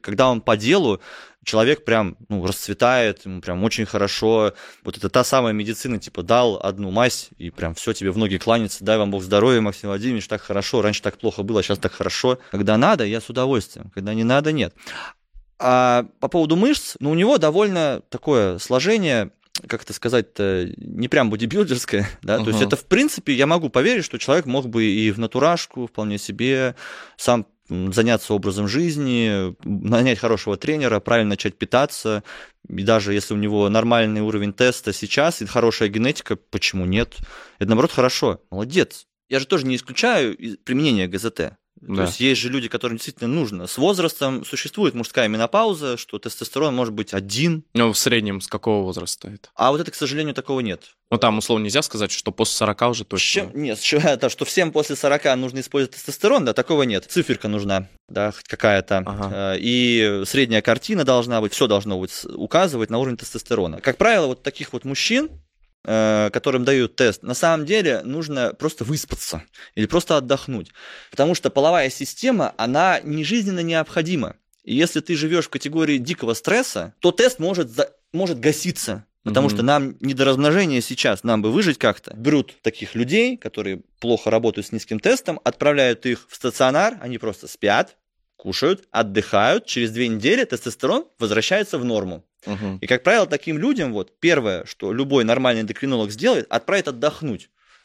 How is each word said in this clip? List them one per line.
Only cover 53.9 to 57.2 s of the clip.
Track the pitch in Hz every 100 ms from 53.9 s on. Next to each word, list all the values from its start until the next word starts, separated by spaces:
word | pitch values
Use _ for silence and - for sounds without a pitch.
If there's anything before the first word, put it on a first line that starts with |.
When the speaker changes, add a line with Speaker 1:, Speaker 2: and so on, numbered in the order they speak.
| 151 156
Speaker 1:
это, | 131 127
что | - 147
всем | 190 165
после | 151 147 139
сорока | 143 143 147 127
нужно | 127 131
использовать | - 143 127 -
тестостерон, | - - 208 277 127
да, |
такого | 107 - 151
нет. | 127 101 -
Циферка | 175